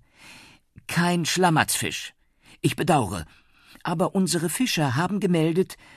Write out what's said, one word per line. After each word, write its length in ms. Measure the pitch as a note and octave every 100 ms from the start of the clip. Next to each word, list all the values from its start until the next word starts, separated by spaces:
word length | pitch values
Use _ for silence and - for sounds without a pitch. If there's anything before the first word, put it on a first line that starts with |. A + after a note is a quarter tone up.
| _ _ - - - - _ - -
„Kein 380 | E3 F3 F3 D#3+
Schlamatzfisch. 880 | E3+ F3+ D3+ G2+ - E2+ - - - _ _ _ -
Ich 140 | D3 -
bedaure, 500 | F#3+ D3+ G2+ F#2+ D2+ - _ _ _ -
aber 300 | - E3+ F3+
unsere 360 | G3 F3+ E3+ E3
Fischer 460 | - B3+ - C#3+ B2
haben 240 | F3+ G3
gemeldet, 580 | F#3 F3 D#3+ E3 F#3 - -